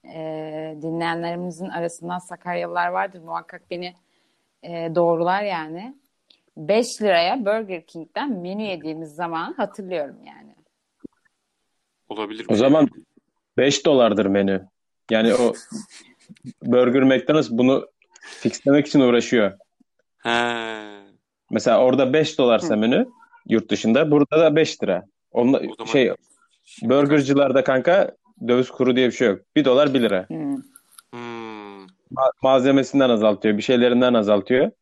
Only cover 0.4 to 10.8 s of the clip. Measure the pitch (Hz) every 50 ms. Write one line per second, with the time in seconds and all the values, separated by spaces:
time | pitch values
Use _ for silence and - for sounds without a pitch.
0.4 | 156 156 151 156 156 156 156 151 147 165 160 165 170 170 165 170 170 170 170 175
1.4 | 180 180 170 160 185 190 - 170 170 170 170 - 165 175 180 180 - - 175 175
2.4 | _ 180 175 175 175 170 175 175 175 175 180 185 196 196 185 180 160 165 165 170
3.4 | 165 _ - 165 _ _ - 175 180 180 180 175 _ _ _ _ _ _ _ _
4.4 | _ _ _ _ _ 175 170 170 165 165 160 175 170 165 170 160 170 175 185 196
5.4 | 208 202 185 165 156 156 160 175 202 254 277 _ _ _ _ _ _ _ _ _
6.4 | _ _ _ - 156 151 196 226 247 240 - - 214 208 185 170 170 180 220 277
7.4 | 220 196 208 220 226 196 185 170 160 _ _ 165 156 _ _ 202 254 294 247 180
8.4 | 175 180 190 208 220 208 185 165 143 156 156 156 165 151 147 151 175 170 165 165
9.4 | 170 226 330 - 226 190 - - 196 180 180 165 151 135 - - 67 - - -
10.4 | - - _ _ _ _ _ _